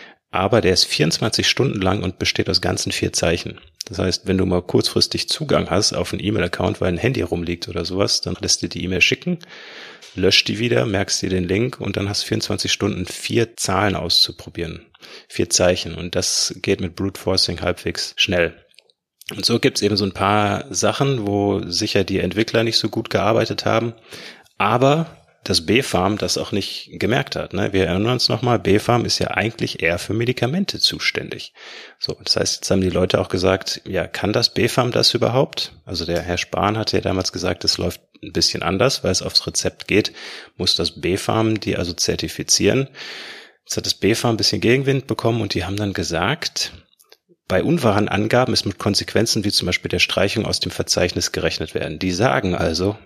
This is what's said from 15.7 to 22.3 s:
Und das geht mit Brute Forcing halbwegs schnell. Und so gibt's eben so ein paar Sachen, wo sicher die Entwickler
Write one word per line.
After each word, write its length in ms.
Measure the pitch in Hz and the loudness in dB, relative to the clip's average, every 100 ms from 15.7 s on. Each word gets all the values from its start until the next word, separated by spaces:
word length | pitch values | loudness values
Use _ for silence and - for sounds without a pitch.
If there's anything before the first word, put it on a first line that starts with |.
| 92 85 | 2 -2
Und 220 | 85 87 95 | -8 -6 -2
das 360 | 92 - - - | -2 0 -2 -2
geht 200 | - 98 | -2 0
mit 160 | 92 - | -2 -4
Brute 240 | 95 - | -6 -4
Forcing 400 | - 92 - 85 | -2 0 0 0
halbwegs 540 | 90 87 - - - - | -2 -2 -4 -6 -4 0
schnell. 400 | - 87 82 - _ _ _ _ _ - - | 2 2 2 -2 _ _ _ _ _ -20 -14
Und 160 | 101 - | -4 0
so 140 | 117 | 2
gibt's 220 | 135 - | 2 2
eben 140 | 101 104 | 0 2
so 80 | |
ein 100 | 101 | 0
paar 500 | - 98 104 104 101 - | 2 2 4 2 0 -4
Sachen, 540 | - 107 110 139 131 101 | -2 0 2 0 0 0
wo 320 | 101 101 98 | 2 2 0
sicher 420 | 82 87 - 101 | -2 -4 0 2
die 160 | 92 92 | 2 0
Entwickler 460 | 90 | 0